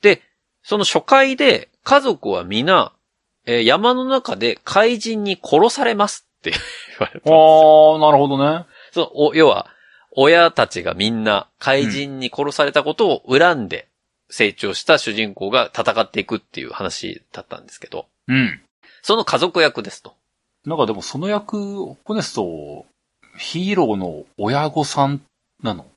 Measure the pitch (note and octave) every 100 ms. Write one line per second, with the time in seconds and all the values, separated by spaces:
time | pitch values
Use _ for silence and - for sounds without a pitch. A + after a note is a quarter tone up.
0 | G#3 F#3 _ _ _ _ - G#3+ G3 -
1 | - C4+ C4+ C4 C#4+ D#3+ - _ - -
2 | C4+ F3 - F#2+ F2+ G#2 C#3+ F3+ A#2+ _
3 | _ _ _ _ - A#2+ A2+ D3+ A3+ B3+
4 | B3+ C4 - - - - - F#3+ A3+ A#3+
5 | A3+ A3 G3+ F#3 - - A3+ B3+ A#3 G#3+
6 | G3+ - _ _ - - - - - -
7 | - - - D#3+ D#3 D#3 D#3 D#3 D#3 D#3
8 | D3+ C#3+ C#3+ C3+ C#3+ D#3+ F3 _ - -
9 | D#3+ - D3+ D3+ D#3 G2 - _ _ _
10 | _ - C#3 E3+ E3+ D#3+ A2+ - E2+ E2
11 | G#2 A2+ A2 G2+ - _ - C3+ A#2 G#2
12 | C#3 C3+ B2 - C#3+ C#3+ C#3+ D3 D3 -
13 | G#3+ C3 - C3 E3+ D#3 G2 D2+ - _
14 | _ _ _ - G#2+ - G#2 F#2 - D3+
15 | - G#2+ G#2+ G2 F#2+ B2 A2+ - A2+ A2+
16 | A2 - F#2 A2 _ - - - F#2+ -
17 | G2 F2 _ - - - _ - - -
18 | - _ - C3 A#2 D2 _ _ _ _
19 | - A3 G3+ C3 F3 E3+ D3+ - G2 -
20 | - _ _ _ _ _ - D#3 A#2 G#2
21 | - C#3 F#3 G#3 G#3 G#3+ G3+ G3+ F#3 C3+
22 | - A3 - - F#2 E2 D2 C#2+ - _
23 | _ _ _ _ - D#3+ F#3 G3 C3+ G#2
24 | F2+ D2+ - _ G#2 C#3 D3+ D3 D3 -
25 | C#3 C#3+ _ _ _ _ A2 F#2 -